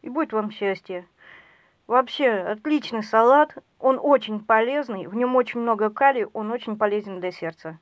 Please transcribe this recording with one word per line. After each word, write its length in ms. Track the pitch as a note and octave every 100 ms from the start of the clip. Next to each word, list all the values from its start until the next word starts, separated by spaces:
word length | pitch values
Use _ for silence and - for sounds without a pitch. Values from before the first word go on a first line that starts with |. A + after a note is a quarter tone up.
И 80 | A#3+
будет 240 | C4 D4+
вам 160 | A3 G#3+
счастье. 580 | G#3+ G3+ F#3 _ F3+ F3+ _ - - _ _ _ _ -
Вообще, 460 | A#3+ B3 - C4+
отличный 720 | G#3 F3+ G#3+ D4+ D4+ - A3+
салат. 520 | G#3+ A3 A#3 C#4+ D4 - _ _
Он 220 | C4 C4
очень 380 | D4 C4+ A3 G#3+
полезный. 680 | G#3+ A3 A#3 C#4+ B3+ G3 -
В 80 |
нём 220 | G#3+ B3 B3+
очень 240 | B3 A#3+
много 320 | A#3 A3 G#3+
калия. 360 | G#3+ C#4 C4 G#3
Он 180 | - G#3+
очень 260 | A#3+ - G#3+
полезен 420 | G#3+ G#3 G3+ F#3
для 120 | F3+
сердца. 460 | F3 E3 D#3+ D#3+ D#3+